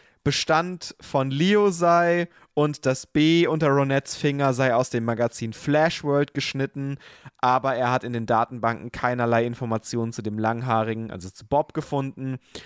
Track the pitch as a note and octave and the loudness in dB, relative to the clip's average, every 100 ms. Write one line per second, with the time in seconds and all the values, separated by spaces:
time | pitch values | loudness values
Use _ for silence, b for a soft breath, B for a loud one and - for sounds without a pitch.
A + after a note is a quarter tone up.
0 | B B C#3+ - - D#3+ F3+ F3+ - - | B B -2 -2 2 2 0 -6 -12 -14
1 | - C#3+ C3+ C#3 F3+ G#3 G3+ E3+ E3+ E3+ | -4 -2 0 0 2 4 4 2 4 4
2 | E3+ F3 E3+ b b - D3+ D3 C3 C3+ | 4 2 -2 b b 0 0 0 -2 -2
3 | - D3+ D#3 E3+ D#3 D#3 D3+ C#3 C3+ C#3 | -2 2 4 4 4 2 2 4 2 0
4 | - - D3 C#3+ C#3 B2 C3 A#2 B2+ A#2+ | -2 -4 -2 0 0 2 2 2 0 -2
5 | A2+ A#2 A#2 - A2+ - - D3+ D#3+ - | -2 0 -2 -2 -8 -6 0 2 2 0
6 | D3 C#3+ C#3+ C#3+ - C3+ C3+ C#3 C#3 C#3 | 0 0 0 -4 -4 -4 -4 -4 -8 -8
7 | B B C#3 - B2+ B2+ C3+ B2 B2 B2+ | B B -20 -2 2 2 2 0 2 0
8 | A#2+ A#2+ A2+ A2+ A#2 B2 A2+ A2+ G#2+ - | -2 -4 0 2 0 -2 -2 -2 -6 -4
9 | B2 B2 A#2 A#2 A#2+ A#2+ A#2+ A2 - A#2+ | -2 0 2 2 0 -4 -4 -4 -4 -4
10 | A#2 A2+ G#2+ G#2+ A2 A#2 B2 A2+ A2 A2 | -4 -6 -6 -2 -2 -2 -2 0 0 -4
11 | A2+ G2 F#2 - G#2+ C#3+ D#3 D#3+ - C#3+ | -8 -12 -14 -16 -2 -2 -2 -6 -6 -4
12 | C3+ - C3 C3 B B | -4 -6 -8 -8 B B